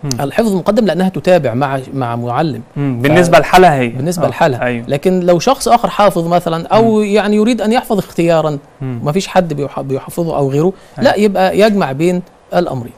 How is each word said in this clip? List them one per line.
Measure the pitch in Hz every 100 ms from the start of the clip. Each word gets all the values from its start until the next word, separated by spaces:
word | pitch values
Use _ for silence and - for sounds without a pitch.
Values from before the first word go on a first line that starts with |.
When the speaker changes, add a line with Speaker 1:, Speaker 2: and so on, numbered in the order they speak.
Speaker 1:
مم. | 147 123
Speaker 2:
الحفظ | 143 - 226
مقدم | 190 160 214
لأنها | 220 160 185
تتابع | 180 - 180 135
مع، | 113 139 139 131
مع | 139 123 120
معلم. | 120 120 160 - - -
Speaker 1:
مم. | 143 123
Speaker 2:
ف-، |
Speaker 1:
بالنسبة | 131 160 170 160
لحالها | 143 180 185
هي. | 143 123
Speaker 2:
بالنسبة | 127 147 175 143
Speaker 1:
آه. |
Speaker 2:
لحالها. | 131 170 120
Speaker 1:
أيوه. | 123 120 117
Speaker 2:
لكن | 143 190 185
لو | 175 175
شخص | 202 269 -
آخر | 233 185
حافظ | - 208 180 165
مثلا، | 175 170 165 170
أو | 208 226 214
Speaker 1:
مم. |
Speaker 2:
يعني | 214 202 196 208
يريد | 214 240
أن | 208
يحفظ | 240 247 214
اختيارا، | - - 170 165 156 147 - _
Speaker 1:
مم. | 131 123
Speaker 2:
ما | 135
فيش | 156 -
حد | 190 175
بيح-، | 147 139 -
بيحفظه | 139 135 - - 170 147
أو | 143
غيره، | 139 170 190 - -
Speaker 1:
أيوه. | 240
Speaker 2:
لا، | -
يبقى | 208 185 190 -
يجمع | 214 202 160
بين | 135 170 180 180 _ _
الأمرين. | 180 180 135 120